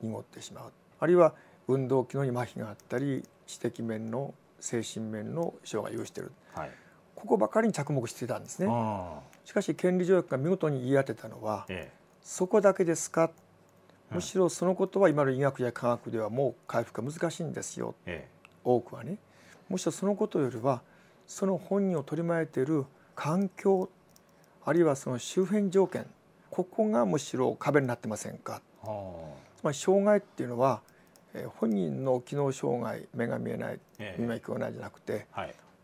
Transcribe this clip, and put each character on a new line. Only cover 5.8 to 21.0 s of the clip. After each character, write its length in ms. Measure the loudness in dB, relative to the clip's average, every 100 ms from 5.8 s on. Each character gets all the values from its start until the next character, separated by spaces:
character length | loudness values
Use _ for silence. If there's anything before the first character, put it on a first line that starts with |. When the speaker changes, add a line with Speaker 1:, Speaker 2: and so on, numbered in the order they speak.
| -4
Speaker 1:
害 60 | -6
を 40 |
有 60 | -8
し 40 |
て 100 | -10
い 20 |
る、 100 | -12 -14 -16
Speaker 2:
は 140 | -12 -12
い。 40 | -12 -20 -20 _
Speaker 1:
こ 120 | -14 0
こ 120 | 2
ば 100 | 4
か 140 | 2
り 60 | 2
に 40 |
着 220 | 2 0
目 120 | -2 -2
し 60 |
て 140 | -6 -6
い 20 |
た 80 | -6
ん 80 |
で 60 | -8
す 80 | -4
ね。 80 | 0
Speaker 2:
あ 500 | 0 0 -2 -6 -10
あ。 180 | -16 -20 -6
Speaker 1:
し 60 |
か 100 | -2
し、 120 | -2
権 220 | 0 2 2
利 80 |
条 120 | 4 4
約 120 | 4
が 80 | 0
見 140 | 0
事 180 | 2 2
に 140 | 0
言 80 | 2
い 40 | 4
当 80 |
て 100 | 2
た 140 | -2 -10
の 140 | -8
は、 220 | -4 -4 -4
Speaker 2:
え 200 | -8 -10
え。 80 | -16 _ _
Speaker 1:
そ 240 | -12 -4 2
こ 140 | 6
だ 140 | 6
け 100 | 6
で 100 | 4
す 160 | 0 0
か？ 200 | 2 2 0 -20 -20 -20 _ -20 -20 -8
Speaker 2:
う 40 |
ん。 20 | -6
Speaker 1:
む 40 |
し 160 | -2 2
ろ 140 | 2
そ 160 | 2 0
の 80 |
こ 120 | 2 0
と 140 | 4
は 80 | 6
今 160 | 6
の 60 | 2
医 100 | 2
学 220 | 2 2
や 100 | -2
科 160 | 0 0
学 220 | 0 -2
で 80 | -4
は 100 | -2
も 220 | 0 -2
う 40 | -4 -4
回 180 | -2
復 180 | -2 -4
が 80 | -6
難 200 | -4 -4
し 100 | -4
い 40 |
ん 100 | -6
で 80 | -6
す 180 | -8 -6
よ。 140 | -8 -8
Speaker 2:
え 240 | -10 -10 -12
え。 100 | -20 -20 _
Speaker 1:
多 200 | 2 2
く 120 | 0
は 80 | -10
ね。 140 | -10 -12 _ -20 -20 -18 -6
む 80 | -4
し 80 | -4
ろ 60 |
そ 120 | -2
の 100 | 0
こ 140 | 0 0
と 100 | 0
よ 120 | 0
り 80 | 0
は、 240 | 0 0 -4 -20